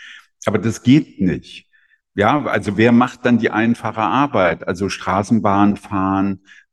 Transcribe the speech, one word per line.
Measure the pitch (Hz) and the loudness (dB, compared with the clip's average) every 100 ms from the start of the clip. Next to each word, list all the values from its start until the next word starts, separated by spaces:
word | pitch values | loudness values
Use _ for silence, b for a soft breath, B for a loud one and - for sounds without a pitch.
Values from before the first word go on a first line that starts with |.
| B B B _ - | B B B _ -4
Aber | 101 | -2
das | 104 110 | -2 -2
geht | - 151 - - | 4 4 2 -2
nicht. | 95 - - - _ _ _ _ _ | -2 -2 -8 -20 _ _ _ _ _
Ja, | - 104 147 131 | -2 0 0 -2
also | 113 98 98 | -4 -4 2
wer | 117 | 4
macht | 120 123 - | 4 2 0
dann | 127 120 | 0 0
die | 110 | 0
einfache | 104 117 117 113 110 | 0 -2 -2 -4 -4
Arbeit? | 104 120 143 110 90 82 - | -2 0 0 0 0 -2 -6
Also | 87 98 | -6 -6
Straßenbahn | - - 95 104 113 101 98 104 98 | -6 -4 -4 0 0 0 2 2 0
fahren, | - 98 95 95 98 98 b b b | -6 -6 -2 -2 -2 -6 b b b